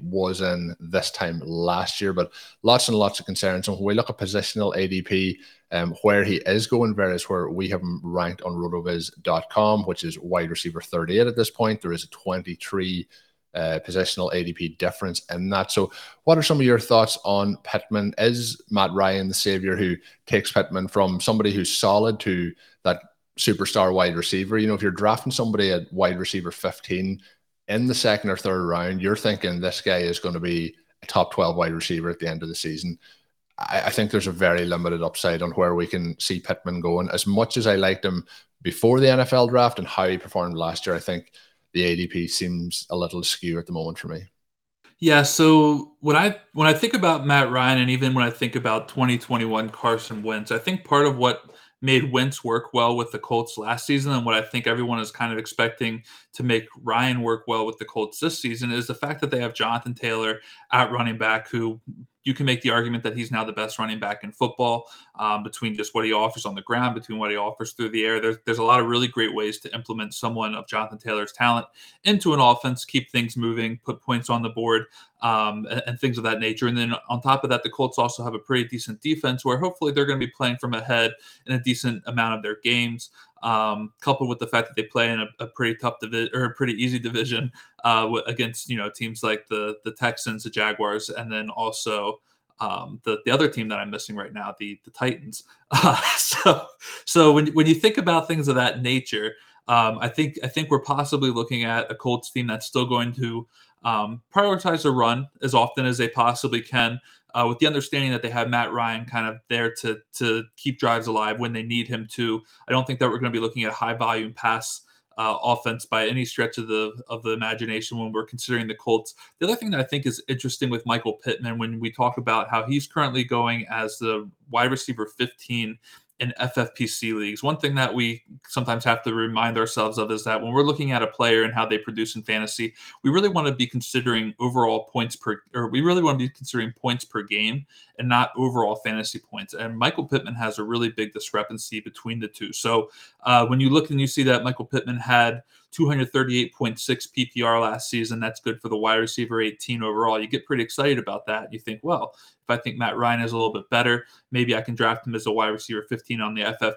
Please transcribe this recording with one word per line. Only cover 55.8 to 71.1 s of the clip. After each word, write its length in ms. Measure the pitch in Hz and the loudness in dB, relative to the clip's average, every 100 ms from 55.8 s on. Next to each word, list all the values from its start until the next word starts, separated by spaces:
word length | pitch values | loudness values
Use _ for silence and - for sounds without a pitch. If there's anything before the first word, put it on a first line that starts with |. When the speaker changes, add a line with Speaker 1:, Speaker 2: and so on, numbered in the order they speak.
| 113 113 - - _ | -4 -4 -10 -20 _
Speaker 2:
to 100 | - | -4
make 240 | 123 113 110 - | 0 0 0 -8
Ryan 380 | 120 113 127 123 | -2 0 2 2
work 240 | 117 113 120 | 0 -2 -2
well 200 | 113 110 | -2 -2
with 100 | 110 | -4
the 80 | |
Colts 340 | 107 113 107 - | -6 -4 -4 -4
this 200 | 160 160 | -4 -2
season 340 | 123 117 123 | -4 -4 -2
is 140 | 120 117 | -2 -4
the 80 | |
fact 260 | 120 143 147 | -4 -6 -4
that 100 | 143 | -2
they 100 | 127 | -2
have 120 | 120 | -2
Jonathan 400 | - 113 120 123 | -2 -2 -2 -4
Taylor 480 | 120 120 113 110 107 - - - | -6 -4 -2 -2 -4 -10 -20 0
at 180 | 127 117 | 2 2
running 280 | 120 117 113 | 0 -2 0
back, 300 | 110 110 - | 0 0 -2
who 300 | 117 113 110 - - 123 _ | -4 -4 -6 -12 -18 -20 _
you 100 | 135 | -6
can 100 | 131 | -2
make 160 | 139 123 | 0 0
the 80 | 123 | 2
argument 340 | 117 117 120 | 2 2 -2
that 120 | 117 117 | -4 -6
he's 140 | 113 | -4
now 140 | 110 | -4
the 80 | 110 | -4
best 260 | 101 110 - | -4 -6 -4
running 220 | 110 107 | -6 -4
back 240 | 104 104 | -6 -6
in 80 | 101 | -10
football, 580 | - 120 - 120 117 - - - - | -2 -2 0 0 0 -4 -20 -20 -4
um, 280 | 107 104 | -2 -2
between 320 | 104 - 113 107 | -4 -6 -6 -4
just 180 | 104 | -4
what 100 | 113 | -2
he 80 | 110 | 0
offers 320 | 107 110 - | 2 0 -2
on 120 | 104 98 | -8 -8
the 60 | |
ground, 320 | - 117 123 | -2 0 0
between 260 | 113 110 110 | -2 -8 -4
what 100 | 107 | -2
he 60 | 104 | -2
offers 360 | 104 - 110 | -4 -6 -10
through 180 | - 113 | -6 -4
the 140 | 113 | 0
air. 160 | 110 113 | 0 2
There's, 160 | 113 110 | 0 -2
there's 140 | - 113 | -2 0
a 60 | |
lot 160 | 113 123 | 4 4
of 60 | 117 | 4
really 200 | 120 123 | 2 0
great 260 | 120 110 | 0 -2
ways 260 | 110 107 107 | -2 -4 -6
to 120 | - | -10
implement 400 | 117 117 113 104 | -12 -8 -8 -8
someone 420 | - 120 113 107 | -6 -6 -4 -4
of 120 | 107 98 | -6 -6
Jonathan 320 | 110 110 107 | -6 -6 -8
Taylor's 340 | 113 | -6